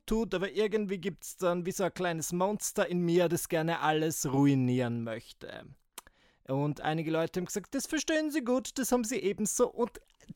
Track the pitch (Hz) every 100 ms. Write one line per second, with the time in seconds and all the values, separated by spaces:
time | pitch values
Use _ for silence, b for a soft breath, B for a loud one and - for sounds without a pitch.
0 | - 220 226 185 196 151 214 214 202 196
1 | 190 151 - - 180 180 175 190 175 -
2 | 180 165 151 175 185 214 - - 185 175
3 | 175 175 170 170 - 165 160 165 147 156
4 | 160 - 143 135 143 135 127 123 120 120
5 | 117 113 - - - - - 139 _ -
6 | b b b b - 135 147 143 147 160
7 | 156 160 165 185 175 208 - 277 - 311
8 | - 311 311 294 240 254 - - 247 247
9 | 220 262 180 202 214 - 247 - 233 -
10 | - _ -